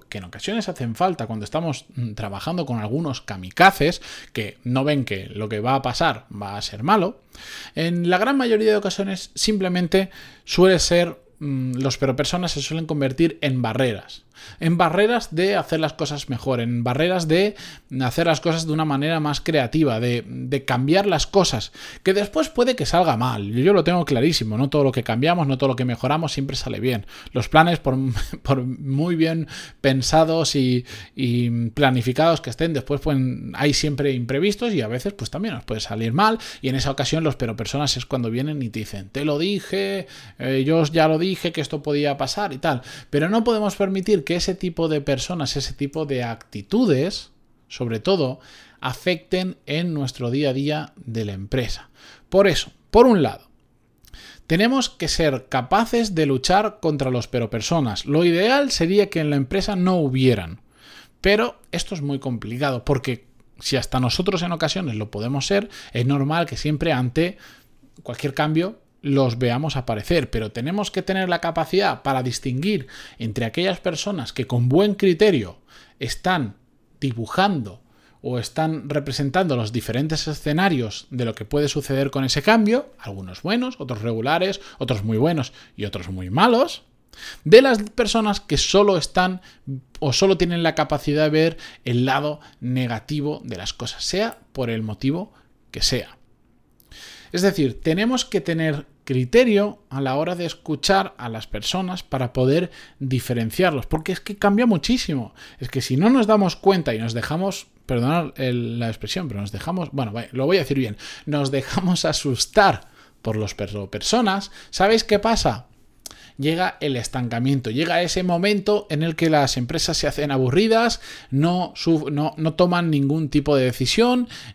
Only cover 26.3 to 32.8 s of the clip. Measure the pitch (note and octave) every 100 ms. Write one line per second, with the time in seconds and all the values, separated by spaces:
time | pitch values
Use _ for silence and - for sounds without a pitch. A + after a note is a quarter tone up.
26.3 | - C3+ C3 B2 G2 B2+ A#2 - - -
27.3 | B2 - D#3 E3+ D#3+ C#3+ C3 C3+ A2 -
28.3 | - - C3+ B2+ B2+ C#3 C3+ F3 E3 D#3+
29.3 | E3 D#3 - - - C#3 C3 B2+ D#3 D#3+
30.3 | E3 B2+ C#3+ B2+ B2 B2 - - - B2+
31.3 | A#2+ A#2+ A#2 A2+ C#3 C3+ B2+ B2+ B2+ E3
32.3 | D#3 - - E3 C#3+